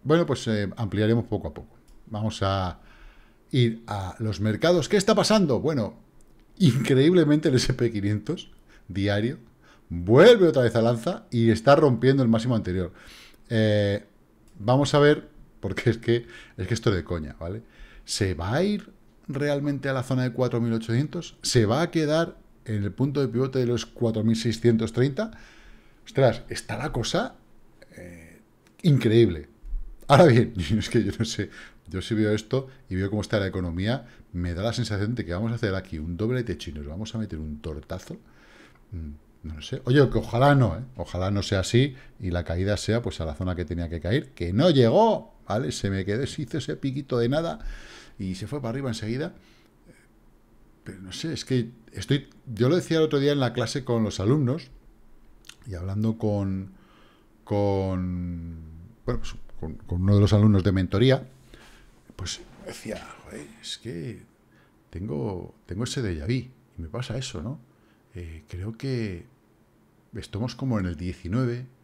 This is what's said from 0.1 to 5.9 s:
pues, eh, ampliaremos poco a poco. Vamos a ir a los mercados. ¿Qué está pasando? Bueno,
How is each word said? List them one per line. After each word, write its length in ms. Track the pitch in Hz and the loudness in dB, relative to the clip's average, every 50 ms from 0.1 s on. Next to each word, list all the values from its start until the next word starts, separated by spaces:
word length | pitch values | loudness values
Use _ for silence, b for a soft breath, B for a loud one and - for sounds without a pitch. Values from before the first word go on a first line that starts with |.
| 156 170 170 | 4 4 4
pues, 240 | 156 131 - - 117 | 2 -2 -2 0 -2
eh, 220 | 110 104 101 95 - - | 0 0 0 -2 -4 -6
ampliaremos 480 | 117 98 92 98 107 107 117 120 113 | -6 -2 0 2 4 4 4 2 2
poco 220 | - 107 95 - 80 | -2 -4 -4 -4 -6
a 40 | |
poco. 240 | - - - - - - _ - - - - | -10 -10 -18 -18 -20 -20 _ -20 -20 -20 -16
Vamos 360 | - 113 104 107 110 - - | -10 -8 -4 -4 -4 -4 -2
a 380 | 101 98 98 98 95 90 85 b b b b b b b b b b b b b _ _ | -2 0 0 0 -2 -4 -6 b b b b b b b b b b b b b _ _
ir 320 | - 135 120 113 113 - - | 2 2 2 2 2 -4 -10
a 300 | - 104 101 95 92 - - | -10 -8 -8 -8 -8 -8 -6
los 220 | 113 107 101 87 | -6 -6 -4 -2
mercados. 480 | 104 110 107 92 - 165 180 175 139 - | -2 -2 0 2 2 4 4 4 2 2
¿Qué 80 | - | 0
está 180 | 202 190 - 185 | 2 4 4 2
pasando? 460 | 185 175 - 214 220 190 147 123 98 | 2 4 4 4 4 4 4 2 0
Bueno, 340 | 87 147 160 131 107 95 | 0 0 0 0 -2 -4